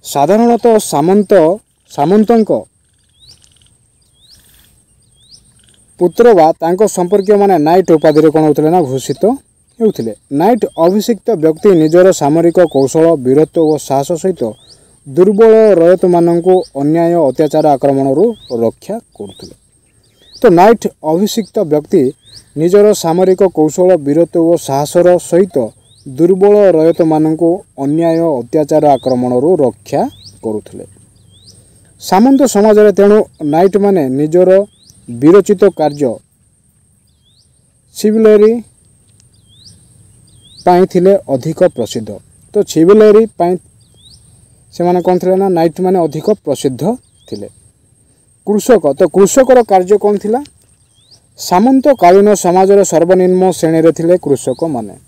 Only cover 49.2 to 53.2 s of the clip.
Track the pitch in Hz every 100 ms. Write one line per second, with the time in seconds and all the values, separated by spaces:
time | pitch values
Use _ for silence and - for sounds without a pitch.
49.2 | 196 269 262 247 226 190 185 208 208 208
50.2 | 202 240 294 _ _ _ _ _ _ _
51.2 | _ _ - 180 240 269 294 254 175 190
52.2 | 208 196 180 180 190 202 185 160 170 185